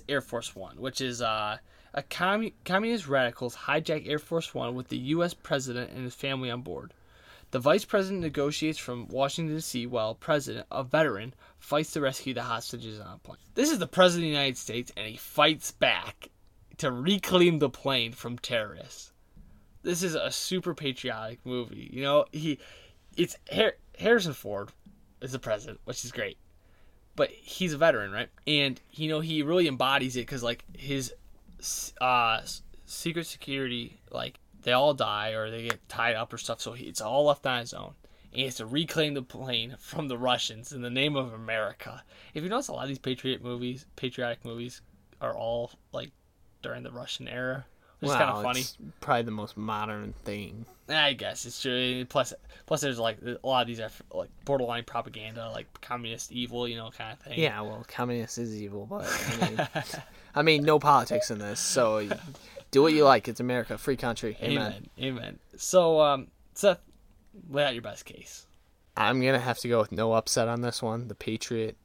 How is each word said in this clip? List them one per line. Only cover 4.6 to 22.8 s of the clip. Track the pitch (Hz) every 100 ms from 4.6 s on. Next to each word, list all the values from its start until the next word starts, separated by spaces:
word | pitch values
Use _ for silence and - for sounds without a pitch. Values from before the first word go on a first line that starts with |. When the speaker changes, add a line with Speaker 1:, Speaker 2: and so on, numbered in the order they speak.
| 120 127
Speaker 1:
with | 123
the | 123
U | 127 165
S | 170
president | - - 139 131 123 120
and | 127
his | 123
family | - 139 135 127
on | 123
board. | 127 76 170 - - - - - -
The | 131
vice | 131 196 -
president | 208 190 196
negotiates | 160 143 143 151 156 156
from | - 123 -
Washington, | 127 139 170 160 156
D |
C, | - 123 120
while | 120 110
president, | - - 151 139 113 -
a | -
veteran, | 127 151 151 98 120 - - -
fights | - 147 160
to | 160
rescue | 135 131 131
the | 120
hostages | 117 113 - 120 113 107
on | 92 -
a |
plane. | - - - -
This | 294
is | 254
the | 175
president | 185 180 175 165
of |
the | 147
United | 139 123
States, | - 117 123 -
and | 110
he | 117
fights | - - 151 151 -
back | - 131 92 98 - - _ - _ - -
to | 143
reclaim | 123 156 202 - 180 175 156
the | 139
plane | - 139 131 117
from | 120 127 120
terrorists. | - 117 104 - - - - _ _ - - - - -
This | 160 170
is | 180
a | 160 127
super | - - 185 175 151
patriotic | 143 127 123 110 110 120 127
movie. | 123 113 107 117
You | 123
know, | 139 147 -
he, | 151 156 139 - -